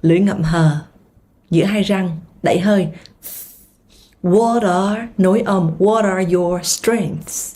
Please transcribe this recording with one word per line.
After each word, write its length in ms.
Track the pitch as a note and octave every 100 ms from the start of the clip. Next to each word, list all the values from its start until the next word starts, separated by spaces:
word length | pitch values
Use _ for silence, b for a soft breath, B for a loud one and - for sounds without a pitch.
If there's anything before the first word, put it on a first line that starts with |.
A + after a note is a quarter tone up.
lưỡi 180 | D#3+ E3+
ngậm 240 | G3+ G3
hờ, 340 | D#3+ E3+ D#3+ D3 - _ _ _ _ _ _
giữa 140 | E3
hai 200 | G3 G#3
răng, 360 | G3+ G3 F#3 D#3+ - -
đẩy 160 | F3+ G3
hơi. 280 | F#3+ G3+ E3 D#3+ B _ B B B B _ _ _ b b _
What 440 | F3+ F#3+ A#3 A#3 G#3
are, 400 | F3+ G3 G#3+ A#3 -
nối 240 | F#3 G3+
âm, 300 | A3+ G3 E3 D#3+
what 240 | G3 A3
are 320 | G#3 F#3 F#3
your 300 | F3+ F3 F3+
strengths? 880 | F3 - - A3+ F3 D#3 - - -